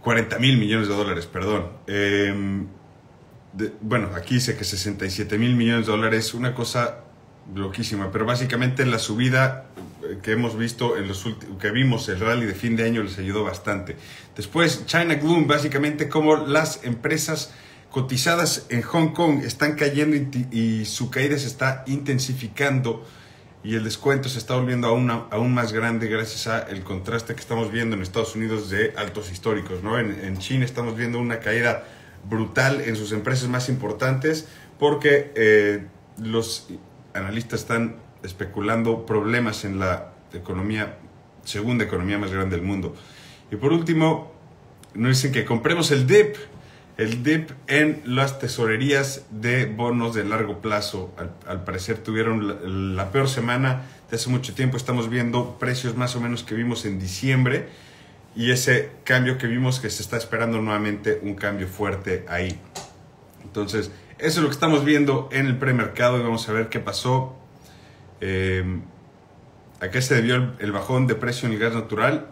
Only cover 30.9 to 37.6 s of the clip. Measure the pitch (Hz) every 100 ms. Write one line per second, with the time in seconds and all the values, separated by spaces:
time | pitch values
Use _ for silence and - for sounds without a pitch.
30.9 | 107 120 120 120 113 107 117 175 180 -
31.9 | - - - 95 110 104 - 131 143 117
32.9 | 110 104 107 127 131 127 123 127 127 -
33.9 | - 131 131 156 156 - - - - 147
34.9 | 151 147 143 - 110 110 107 104 104 87
35.9 | - - - 113 113 110 - - 90 -
36.9 | - - 101 95 113 - 113